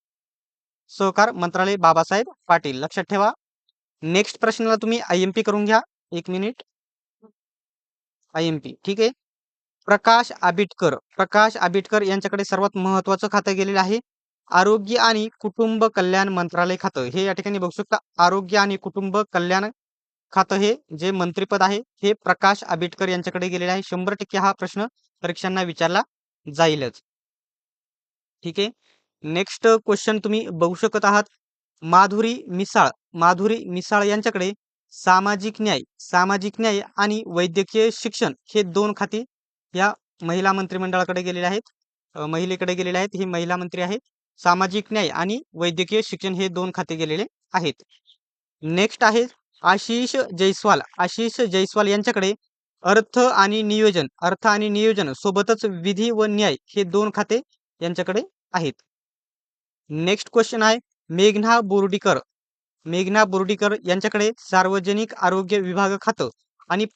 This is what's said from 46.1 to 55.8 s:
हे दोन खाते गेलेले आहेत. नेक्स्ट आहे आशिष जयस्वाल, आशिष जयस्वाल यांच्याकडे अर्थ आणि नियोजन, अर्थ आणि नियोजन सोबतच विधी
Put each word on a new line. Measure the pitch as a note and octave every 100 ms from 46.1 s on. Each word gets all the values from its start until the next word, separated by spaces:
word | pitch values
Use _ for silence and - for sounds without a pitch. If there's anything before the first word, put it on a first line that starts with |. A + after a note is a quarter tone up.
| F3+ F#3+
हे | F3+ F#3+
दोन | F3 F#3 F3+
खाते | F3 D#3+
गेलेले | D#3+ D#3+ A3 _ _
आहेत. | F#3 E3+ - _ _ _ _ _ _ _ _
नेक्स्ट | D#3 E3+ G#3+ -
आहे | A3+ A3 A#3+ - _ _
आशिष | E3+ G3 - A#3 B3 C4+ B3 F3
जयस्वाल, | F#3+ F#3+ G#3 E3 - -
आशिष | F3+ - A#3 -
जयस्वाल | A#3 F#3 F#3+ - G#3
यांच्याकडे | G3+ G#3 A3 F#3+ G#3+ _ _ _ _
अर्थ | F3+ G#3 G#3+ B3
आणि | B3 A3 G3 G#3+
नियोजन, | G#3+ G#3+ G#3+ F3 C#3 -
अर्थ | E3+ F#3 A3+
आणि | G#3 G#3+
नियोजन | G#3 A3 G#3 D#3+
सोबतच | C3 G3+ F#3+ G3+ A3 A3
विधी | F3+